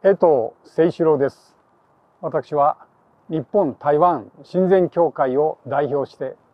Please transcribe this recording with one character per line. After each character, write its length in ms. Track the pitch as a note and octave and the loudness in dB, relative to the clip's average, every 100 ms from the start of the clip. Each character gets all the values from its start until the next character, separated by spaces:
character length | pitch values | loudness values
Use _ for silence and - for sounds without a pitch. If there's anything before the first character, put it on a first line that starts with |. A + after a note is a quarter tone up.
江 120 | G3 | 2
藤 120 | F#3+ F3 C#3 A2+ - | 4 4 2 -2 -10
誠 220 | - - D#3+ | -12 -2 -2
一 180 | - | 2
郎 120 | D#3+ D3+ | 0 2
で 140 | C3+ | 0
す。 260 | - _ _ _ _ _ _ _ _ | -4 _ _ _ _ _ _ _ _
私 360 | E3+ D3+ - D3 | -8 -8 -6 0
は 200 | C#3+ - - _ _ _ _ | 0 -2 -14 _ _ _ _
日 180 | D#3+ - | -8 -4
本 240 | G#3 E3 A#2 | -2 -2 -4
台 220 | D3+ D3+ | -2 2
湾 300 | F3 D3+ G2+ _ | 2 0 -8 _
親 260 | C#3+ F3+ F#3 | -8 -2 2
善 220 | F#3+ F3 | 2 2
協 220 | - E3 | 0 -2
会 240 | - C3+ C3 | 0 -2 0
を 220 | D#3 - C3 | -2 -4 -6
代 180 | C#3 D3 | -4 -2
表 240 | C#3+ B2+ | -4 -6
し 80 | _ | _
て、 160 | C3+ - _ | -14 -14 _